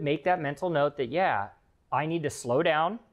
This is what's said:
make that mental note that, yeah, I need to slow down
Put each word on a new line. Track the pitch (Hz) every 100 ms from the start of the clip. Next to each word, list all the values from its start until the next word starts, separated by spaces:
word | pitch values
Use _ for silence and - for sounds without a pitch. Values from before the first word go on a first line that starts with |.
make | 147 156 185
that | 180
mental | 143 143 185
note | 156 147 143
that, | 120
yeah, | 156 185 110 101 - _ _ _
I | 131 156
need | 165
to | 147
slow | - 123 127
down | 170 156 165 226 -